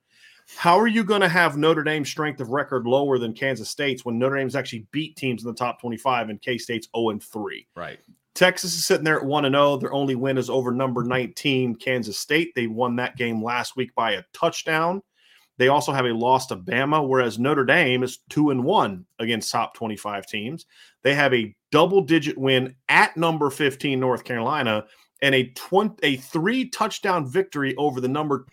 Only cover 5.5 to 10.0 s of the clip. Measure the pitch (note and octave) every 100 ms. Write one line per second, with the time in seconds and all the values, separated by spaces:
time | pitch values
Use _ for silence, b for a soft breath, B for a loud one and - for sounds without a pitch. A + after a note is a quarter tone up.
5.5 | A2+ B2 - A#2+ A2+ C3+ B2 A2 G#2 -
6.5 | A#2+ - A#2 - A#2 A2+ G#2+ - A2 G2
7.5 | A#1 - - D#2+ B1+ _ _ _ - F3+
8.5 | F3+ F#3 E3+ - F#3+ D#3 D#3 C3+ D3 C#3
9.5 | C#3+ C#3+ C#3 B2+ C#3